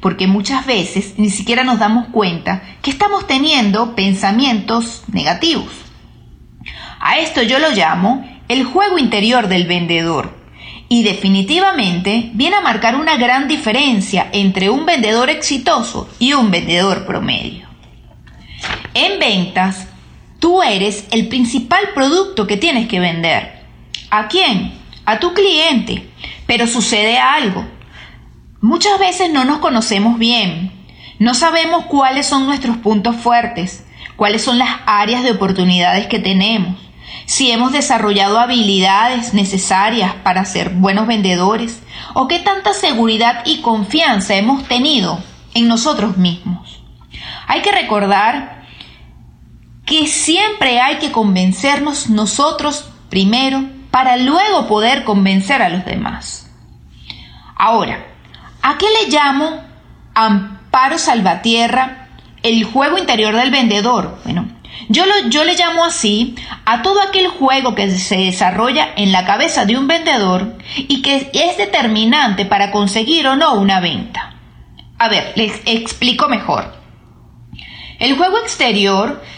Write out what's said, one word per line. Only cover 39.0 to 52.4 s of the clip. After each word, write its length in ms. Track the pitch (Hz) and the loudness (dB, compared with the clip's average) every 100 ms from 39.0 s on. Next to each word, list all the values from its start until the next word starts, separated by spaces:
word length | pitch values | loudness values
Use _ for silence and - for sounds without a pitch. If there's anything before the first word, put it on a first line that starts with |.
| 240 247 233 | 2 0 -2
necesarias 800 | 202 196 190 - 190 208 233 185 - | 0 0 -2 0 2 2 0 -2 -2
para 200 | 190 185 | 0 0
ser 260 | 190 180 175 | 0 -4 -2
buenos 360 | 180 190 196 226 | 2 4 2 0
vendedores, 720 | 220 190 175 190 226 233 - - - - | 0 2 2 2 0 -4 -10 -18 -18 -6
o 120 | - 269 | -2 -2
qué 140 | 349 | 0
tanta 340 | 392 392 415 | -2 -2 -2
seguridad 680 | 403 349 226 226 220 233 240 - | 0 0 2 2 2 2 0 -2
y 140 | 311 | -2
confianza 720 | 233 214 196 311 320 208 190 | 0 0 0 0 2 2 0
hemos 320 | 196 220 277 - | 0 2 0 0
tenido 560 | 247 285 269 175 170 - - - | 0 0 0 0 -4 -10 -20 -6
en 140 | 233 233 | 0 2
nosotros 480 | 226 302 285 208 185 | 2 0 0 0 0
mismos. 640 | 180 170 - 180 - - - - - - - - - | 0 0 -6 -8 -10 -20 -20 -20 -20 -16 -14 -10 -4
Hay 160 | 320 | -2
que 80 | 403 | 0
recordar 960 | 392 247 208 196 202 220 277 - - - - - - - - - - - - - - - | 0 0 0 2 2 2 0 -6 -16 -20 -20 -20 -20 -20 -20 -20 -20 -20 -20 -20 -12 -2
que 220 | 311 302 | 0 0
siempre 720 | - - 349 427 415 269 240 | -2 0 0 0 0 0 2
hay 160 | 262 311 | 2 0
que 160 | 302 | -2
convencernos 960 | 226 208 185 185 185 277 240 294 285 - | 0 2 2 2 2 0 0 -2 -2 0
nosotros 800 | 208 214 - | 0 0 0